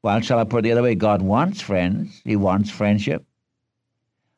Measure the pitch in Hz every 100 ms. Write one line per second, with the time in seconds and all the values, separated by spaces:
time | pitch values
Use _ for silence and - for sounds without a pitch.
0 | 110 104 104 120 110 117 113 117 123 107
1 | 107 104 95 107 175 196 - 95 90 98
2 | - - - 107 98 95 104 - 104 104
3 | 104 76 - _ _ _ _ _ _ _
4 | _ _ _